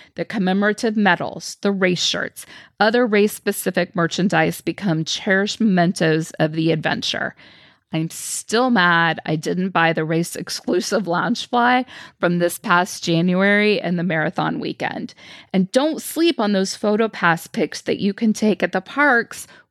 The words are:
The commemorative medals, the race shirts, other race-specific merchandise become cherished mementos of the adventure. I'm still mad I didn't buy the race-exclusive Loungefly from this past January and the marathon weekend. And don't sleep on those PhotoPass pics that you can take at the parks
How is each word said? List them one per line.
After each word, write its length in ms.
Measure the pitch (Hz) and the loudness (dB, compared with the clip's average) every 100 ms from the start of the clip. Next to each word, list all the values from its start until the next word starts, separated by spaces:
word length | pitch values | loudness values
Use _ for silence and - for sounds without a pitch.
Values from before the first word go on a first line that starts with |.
| - | -12
The 100 | - | -10
commemorative 720 | 170 220 185 196 208 208 226 214 | -6 -2 0 2 0 0 0 2
medals, 600 | 202 170 120 - - - | 2 2 -2 -8 -12 -4
the 100 | 202 | -2
race 300 | 196 185 180 | 2 2 2
shirts, 440 | - - - - - - - - | -2 -4 -6 -10 -20 -20 -10 0
other 260 | 214 240 247 | 2 4 4
race-specific 880 | 208 208 - 208 196 190 180 180 185 | 4 2 0 -6 -4 -2 -2 -2 0
merchandise 640 | 165 - 180 160 160 - | 0 0 2 2 2 -2
become 440 | - 156 202 160 | -6 -4 -2 -2
cherished 560 | 156 - - 190 202 - | -2 -4 0 0 0 0
mementos 720 | 220 185 170 - 165 156 160 | 2 4 2 2 2 2 -2
of 200 | - 156 | -2 -2
the 200 | 160 160 | 0 0
adventure. 600 | 156 156 - - - - - - - - _ _ | 0 -2 -4 -4 -4 -6 -10 -20 -20 -20 _ _
I'm 140 | 160 160 | -6 -4
still 600 | - - - - 220 254 | -8 -10 -10 -2 0 2
mad 500 | 226 175 170 165 160 - | 4 4 4 2 0 -2
I 100 | 156 | -4
didn't 340 | 175 175 185 | -2 -2 -2
buy 220 | 175 165 | 2 2
the 120 | 160 | 2
race-exclusive 1000 | 160 165 170 - - - - 359 - 226 | 0 -2 -2 -6 -10 -8 -2 -2 0 -2
Loungefly 800 | 170 175 170 240 - 240 240 254 247 - - _ | 0 -2 0 -2 -2 2 4 2 0 -10 -20 _
from 200 | 170 175 | 0 2
this 180 | 175 - | 0 0
past 480 | 220 175 180 - | 2 2 2 -4
January 760 | - 165 180 180 196 202 208 202 | 0 2 2 4 4 4 2 0
and 180 | 170 175 | -2 -2
the 40 | |
marathon 580 | 175 160 156 - 156 151 | -2 -2 -2 -2 -4 -4
weekend. 520 | - - - - - - - - - | -6 -6 -6 -6 -12 -14 -20 -20 -4
And 180 | 190 190 | 0 2
don't 280 | 254 302 - | 2 0 -2
sleep 400 | - 311 339 285 | -6 0 0 2
on 120 | 208 | 0
those 220 | 196 190 | 0 -2
PhotoPass 800 | - 214 214 220 - 175 165 - | -2 0 0 0 0 0 0 -4
pics 300 | - 151 - | -4 -4 -4
that 180 | - - | -4 -2
you 140 | 202 | -2
can 180 | 196 226 | 0 0
take 300 | 208 214 180 | 2 0 2
at 100 | 180 | 0
the 80 | 190 | -2
parks 640 | - 277 294 240 - - - - _ | -4 0 2 2 0 -10 -18 -20 _